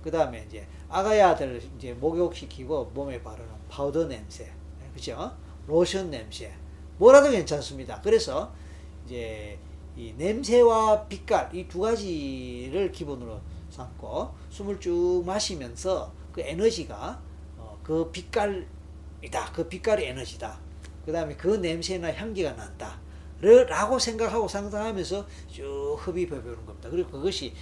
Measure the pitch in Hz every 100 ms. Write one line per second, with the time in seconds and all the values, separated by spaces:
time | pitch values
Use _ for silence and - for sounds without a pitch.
0 | 160 160 143 113 104 110 - - - 165
1 | 202 214 185 156 139 120 - - 127 120
2 | 147 165 170 - - - 127 151 110 120
3 | 139 123 110 113 113 - - - 143 143
4 | 160 117 - - - - - - - -
5 | - 120 208 - - - - 160 175 190
6 | 180 131 110 - 110 - - - - -
7 | 214 277 285 220 131 147 123 135 123 107
8 | 202 220 - 160 - - - - - -
9 | 120 123 113 107 104 101 - - - -
10 | 113 107 175 220 226 240 233 220 220 214
11 | - 202 - 190 127 180 180 175 214 233
12 | 202 160 139 131 127 123 127 170 196 180
13 | 147 131 117 107 - - - - 127 -
14 | - 135 247 - - - 202 196 180 175
15 | 175 180 175 202 208 170 123 - 185 175
16 | - - - - 139 165 220 220 151 104
17 | 147 254 - - - - - - - 160
18 | 165 180 175 233 208 190 - - - -
19 | - - 147 - - - 165 185 220 214
20 | 143 131 120 - 110 - - - - -
21 | - 165 156 143 175 214 175 170 170 185
22 | 165 - 220 190 156 - - - - -
23 | - - - - 196 240 247 - 214 254
24 | 233 226 226 220 208 202 202 208 220 196
25 | 147 196 190 - - - 139 139 143 147
26 | - 175 170 139 120 113 107 98 117 170
27 | 175 139 175 185 123 -